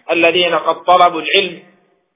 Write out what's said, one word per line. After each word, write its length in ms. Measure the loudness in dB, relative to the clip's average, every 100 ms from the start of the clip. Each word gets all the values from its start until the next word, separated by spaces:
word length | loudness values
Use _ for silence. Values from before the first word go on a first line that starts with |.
| -6
الذين 440 | 0 0 0 0 -2
قد 280 | -2 -4
طلبوا 380 | 0 4 4 2
العلم 420 | -2 -2 -2 -8 -20 _ _ _ _